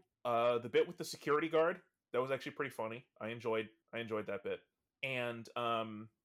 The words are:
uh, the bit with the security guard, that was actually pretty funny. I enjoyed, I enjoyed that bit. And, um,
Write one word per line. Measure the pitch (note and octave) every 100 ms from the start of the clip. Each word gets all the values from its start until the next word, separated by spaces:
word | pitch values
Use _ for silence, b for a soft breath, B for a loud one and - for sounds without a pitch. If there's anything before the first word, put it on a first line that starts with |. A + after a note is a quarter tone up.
| _ _
uh, | B2 A#2 A#2+ A#2+
the | A#2
bit | C#3+ E3
with | F3
the |
security | D#3+ - D3+ D3 D#3+
guard, | D#3+ E3 F#3 - _ _
that | B2
was | C3
actually | C3+ D3
pretty | - C#3
funny. | - A2 A#2+ - -
I | G#2+
enjoyed, | A#2 A2+ A2+ G#2+ - _
I | A#2
enjoyed | A2+ A2 G2
that | G2
bit. | G2 F#2 _ _ _ _
And, | C3+ B2+ A#2+ A#2 A2 A#2+
um, | A#2 A2+ A2+ G#2+ A2 _